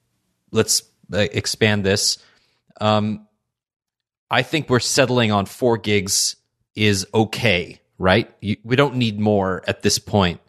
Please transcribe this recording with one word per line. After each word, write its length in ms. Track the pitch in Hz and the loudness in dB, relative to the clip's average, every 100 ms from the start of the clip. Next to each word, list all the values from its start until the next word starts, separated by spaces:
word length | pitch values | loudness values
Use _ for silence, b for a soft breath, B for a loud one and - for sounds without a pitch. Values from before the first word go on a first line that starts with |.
| _ _ _ _ _ | _ _ _ _ _
let's, 300 | 110 104 - - _ - | -2 0 -2 -6 _ -8
uh, 140 | 92 104 | -4 -2
expand 520 | 117 - - 107 104 | -4 -6 0 0 2
this. 340 | 98 104 - - b b b b b - | 0 0 -2 -6 b b b b b -4
Um, 460 | 107 107 107 104 _ _ _ _ _ _ _ _ _ _ - | 0 0 -2 -6 _ _ _ _ _ _ _ _ _ _ -4
I 120 | 120 | -2
think 280 | 127 160 127 | -2 -4 0
we're 80 | 123 | 0
settling 540 | - - 123 123 110 | 0 0 2 2 2
on 120 | 104 | 2
four 340 | 95 - 123 113 | -2 -2 0 0
gigs 580 | 104 104 95 - - - _ _ _ - | 0 0 0 -2 -4 -8 _ _ _ 0
is 280 | 107 98 - | 2 2 0
okay, 680 | 113 107 - 117 87 85 - _ - | 0 0 0 0 0 -2 -14 _ -2
right? 340 | 92 104 - - | 2 2 0 -8
You, 180 | 101 107 | -8 -6
we 140 | 113 127 | -2 0
don't 180 | 143 | 2
need 240 | 127 117 104 | 0 -2 0
more 460 | 107 104 95 90 - | 0 2 0 -4 -4
at 160 | - | -2
this 160 | 104 - | -2 -2
point 420 | - 104 90 80 | 0 2 2 -2